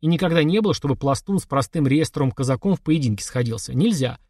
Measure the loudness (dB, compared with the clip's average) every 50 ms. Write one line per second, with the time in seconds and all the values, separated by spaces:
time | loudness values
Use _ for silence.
0 | -2 0 0 2 2 2 2 2 2 2 2 2 2 0 0 -2 -2 -2 -2 -2
1 | 0 0 0 -2 -2 -2 -2 -2 -2 -2 -2 -2 -2 -2 -2 0 0 2 2 2
2 | 0 0 0 0 0 0 0 -2 -2 -2 -2 0 0 0 -2 0 0 0 0 2
3 | 2 0 -2 -2 -6 -6 -4 -4 -2 -2 -4 -6 -8 -6 -2 0 2 2 2 0
4 | -2 -2 -4 -8 _